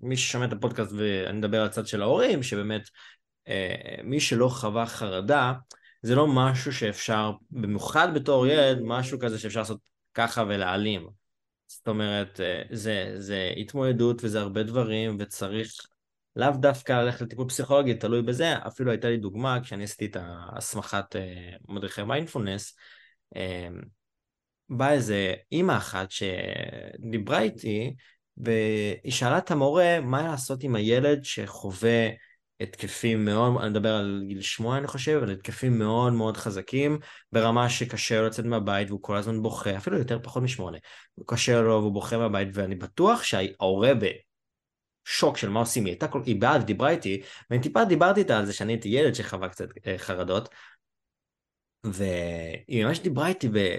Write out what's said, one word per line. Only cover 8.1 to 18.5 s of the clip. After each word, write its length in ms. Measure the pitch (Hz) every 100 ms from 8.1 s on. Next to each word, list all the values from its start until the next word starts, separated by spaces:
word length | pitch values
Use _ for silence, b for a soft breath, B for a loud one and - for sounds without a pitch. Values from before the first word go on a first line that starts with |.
בתור 340 | 151 131 135 127
ילד, 300 | 151 135 123
משהו 380 | 113 120 127 127
כזה 200 | 117 110
שאפשר 200 | 110 113
לעשות 200 | 104 104 _ _ _
ככה 300 | - 117 120 104
ולהעלים. 600 | 101 92 98 107 98 85 - _ _ _ _ _ -
זאת 100 | 117
אומרת, 520 | 107 104 104 98 -
אה, 220 | 90 90 -
זה, 420 | 117 107 101 98 101
זה 360 | 98 98 92 90
התמודדות 680 | 107 139 131 120 120 120
וזה 160 | 113 107
הרבה 240 | 101 101
דברים, 540 | 110 123 110 110 110 104
וצריך 680 | 104 - 98 107 110 - - _ _ _ _ 120
לאו 160 | 131 135
דווקא 340 | 139 127 -
ללכת 280 | 123 120 120
לטיפול 280 | 113 117 127
פסיכולוגי, 440 | - 127 139 135
תלוי 280 | 113 107 120
בזה. 360 | 120 123 165